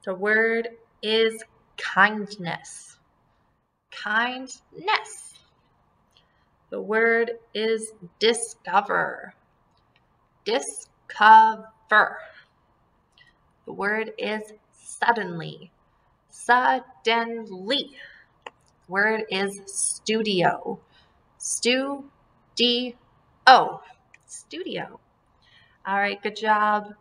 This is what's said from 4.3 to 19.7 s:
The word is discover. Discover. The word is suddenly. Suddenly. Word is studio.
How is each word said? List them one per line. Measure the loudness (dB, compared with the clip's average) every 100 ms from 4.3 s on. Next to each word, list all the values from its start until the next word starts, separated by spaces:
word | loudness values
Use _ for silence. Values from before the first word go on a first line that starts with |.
| -4 -12 -18 _ -6 0 0 0 -18 -20 -20 _ _ _ _ _ _ _ _ _ _ _ _ _
The | -10
word | -4 0 2 2 0 -6 _
is | -4 -2 -2 -4 -16 -20 _
discover. | 2 2 -2 -12 0 0 2 0 -2 -6 -14 -20 _ _ _ _ _ _ _ _ _ _
Discover. | -4 -4 -4 -14 -18 _ _ 2 10 10 10 2 -10 _ _ 2 2 -2 -18 -20 -20 _ _ _ _ _ _ _ _ _ _ _ -20
The |
word | -6 -4 -4 -6 -8
is | -6 -6 -8 -18 _
suddenly. | _ -20 -4 0 2 0 -8 -12 -14 -20 _ _ _ _ _ _
Suddenly. | -20 2 2 4 0 -2 -8 -2 0 -2 -8 -12 -14 -4 -4 -4 -14 -20 -20 -20 _ -20 _ _ _ _
Word | -2 0 0 -4
is | -4 -4 -6
studio. | -14